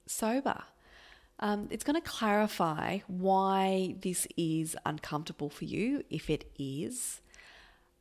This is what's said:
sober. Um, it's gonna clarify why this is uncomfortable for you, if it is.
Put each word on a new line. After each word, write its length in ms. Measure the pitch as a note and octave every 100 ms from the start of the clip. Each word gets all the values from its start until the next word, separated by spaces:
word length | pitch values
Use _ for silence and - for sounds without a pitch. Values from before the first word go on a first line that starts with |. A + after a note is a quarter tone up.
| -
sober. 560 | - A3 B3 - - - _ - - - - _ -
Um, 280 | G#3 G#3 G#3
it's 120 | A3
gonna 200 | - D#4
clarify 960 | E4 - A3 G#3 G#3+ - E3 D3+ - G3 -
why 880 | F3+ F#3+ F#3+ F#3+ F#3+ F#3+ F#3+ F#3 F#3
this 280 | - F3 - -
is 400 | E3 D#3+ D#3+ -
uncomfortable 640 | - D3+ - D3+ D#3+ - D3
for 160 | -
you, 400 | D#3+ - A3+ C#4 -
if 180 | D#3 -
it 240 | D3+ - -
is. 640 | C#3 C#3 G#3 B3+ - - - - - - - _ _ _